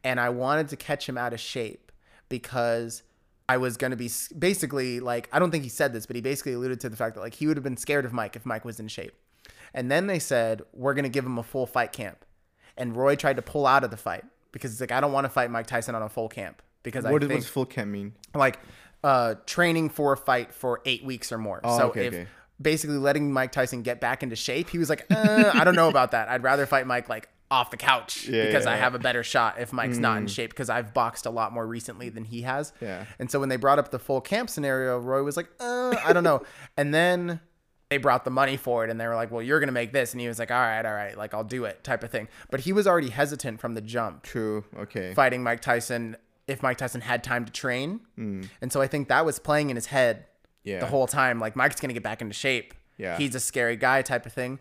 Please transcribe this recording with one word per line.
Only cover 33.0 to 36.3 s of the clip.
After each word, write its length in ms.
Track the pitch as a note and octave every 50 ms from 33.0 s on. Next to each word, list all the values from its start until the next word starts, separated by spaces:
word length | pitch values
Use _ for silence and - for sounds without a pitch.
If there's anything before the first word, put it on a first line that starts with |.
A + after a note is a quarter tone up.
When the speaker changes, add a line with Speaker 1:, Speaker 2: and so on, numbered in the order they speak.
| G2+ - - -
Speaker 1:
And 120 | B2+ B2+
so 80 | - C#3+
when 80 | C#3 C3+
they 80 | C3
brought 220 | B2 A#2+ C3+ C#3 C#3+
up 120 | C#3+ -
the 80 | - B2
full 220 | - - C#3 C3
camp 280 | - - G3 A3 B3+ A3
scenario, 480 | - D#3+ D3 C#3 C3 C3 C3 B2+ B2 B2
Roy 240 | A#2+ B2 C3 C3+ C#3
was 140 | C#3+ C#3+
like, 120 | E3+ E3+ - _ -
"Uh, 340 | B3 A#3+ B3 B3 B3 B3+ A#3+ A3 -
I 80 | D#3+ E3+
don't 120 | F3 E3+
know." 180 | E3+